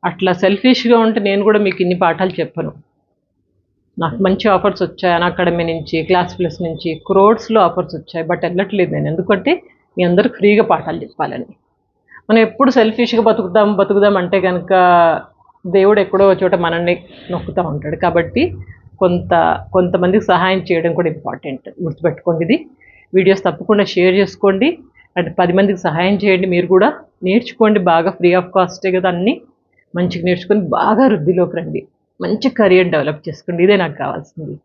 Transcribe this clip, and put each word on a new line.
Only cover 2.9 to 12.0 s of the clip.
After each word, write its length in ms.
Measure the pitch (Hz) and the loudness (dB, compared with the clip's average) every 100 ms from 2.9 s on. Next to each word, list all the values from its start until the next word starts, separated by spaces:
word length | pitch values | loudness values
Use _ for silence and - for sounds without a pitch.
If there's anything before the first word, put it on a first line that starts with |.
| _ _ _ _ _ _ _ _ _ _ - | _ _ _ _ _ _ _ _ _ _ -6
నాకు 200 | 165 170 190 | -6 0 0
మంచి 200 | 190 220 185 | 2 2 2
ఆఫర్స్ 260 | 208 185 180 | 0 -2 -6
వచ్చాయి 280 | - 180 170 | -2 0 0
అన్అకాడమీ 460 | 175 170 175 170 170 | 0 0 -2 0 -4
నుంచి, 260 | 165 156 170 160 | -6 -4 -6 0
క్లాస్ 220 | 180 180 - | 0 0 -4
ప్లస్ 220 | 170 151 170 | -6 -4 -8
నుంచి, 240 | 156 175 160 - | -6 -8 -8 -2
క్రోర్స్‌లో 500 | 190 202 226 - 220 175 | 4 4 4 0 2 2
ఆఫర్స్ 280 | 175 170 160 | 0 -6 -10
వచ్చాయి. 260 | - 170 165 | -12 -10 -6
But 120 | 175 175 | -4 -4
వెళ్ళట్లేదు 440 | 175 196 208 170 151 | -4 -4 -2 -2 -2
నేను, 120 | 147 | -4
ఎందుకంటే 380 | 165 185 196 277 339 - _ _ - | -4 -2 -2 0 -4 -6 _ _ -2
మీ 60 | 180 | 2
అందరికి 260 | 175 247 - | 2 0 2
ఫ్రీగా 240 | 202 208 220 | 2 4 2
పాఠాలు 280 | - - 165 - | -2 -2 -10 -12
చెప్పాలని. 420 | - 156 143 - - _ _ _ _ | -8 -8 -8 -14 -18 _ _ _ _